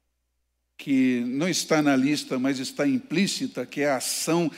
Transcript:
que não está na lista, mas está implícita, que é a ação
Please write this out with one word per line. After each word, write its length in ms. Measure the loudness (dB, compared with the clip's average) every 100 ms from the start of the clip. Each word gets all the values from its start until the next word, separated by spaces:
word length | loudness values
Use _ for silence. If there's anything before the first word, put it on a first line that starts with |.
| _ _ _ _ _ _ _ -10
que 440 | 0 2 4 2 -2
não 220 | -2 0
está 340 | -2 0 2
na 140 | 4 4
lista, 420 | 2 0 -2 -2
mas 200 | -2 -2
está 280 | -4 -2 0
implícita, 800 | 0 0 0 0 0 -6 -6 -8
que 160 | -2
é 80 | 0
a 60 | 0
ação 540 | -2 -4 0 0 0